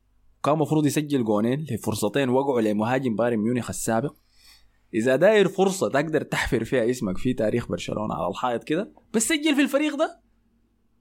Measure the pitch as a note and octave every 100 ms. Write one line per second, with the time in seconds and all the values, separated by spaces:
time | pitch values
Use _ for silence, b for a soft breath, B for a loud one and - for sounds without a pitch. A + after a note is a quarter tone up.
0 | _ _ _ _ C#3 D#3 C#3 D#3 D3 D3+
1 | D3 C#3 A2+ G#2 A2+ C#3 D3 A2 A2 G#2+
2 | G#2 C#3 C3 B2+ C#3 A#2+ G#2+ G#2 A2 C3
3 | B2+ G#2 A#2+ A2+ A2 B2 A2+ - - A2+
4 | C#3+ - _ b b b b b b A2
5 | B2 C3+ F#3 G#3+ F#3 - F#3+ F#3 G#2 C3+
6 | D#3 D#3 - - - A#2+ A2+ C3 A2+ B2+
7 | G#2 F#2 B2+ - G#2+ A#2+ - F#2+ - G#2+
8 | A2 - F3 - B2+ A#2 - D#3 A3+ -
9 | _ G#3+ - D#4+ D#4 C#4 C#4 C#4 D4+ C#4
10 | E4 - _ _ _ _ _ _ _ _